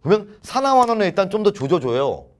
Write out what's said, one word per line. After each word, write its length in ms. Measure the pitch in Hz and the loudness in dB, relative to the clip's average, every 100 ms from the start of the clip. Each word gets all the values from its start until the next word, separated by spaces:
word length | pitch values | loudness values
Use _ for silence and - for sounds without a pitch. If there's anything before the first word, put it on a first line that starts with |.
그러면 360 | 147 214 202 - | 2 0 0 -20
산하원원을 640 | - 254 269 262 240 226 190 | -8 -2 2 2 2 2 0
일단 240 | 180 190 | 0 -2
좀 140 | 214 | 0
더 80 | 208 | 0
조져줘요. 720 | 202 135 175 127 120 139 82 - | 0 -2 -2 0 -2 -2 -6 -14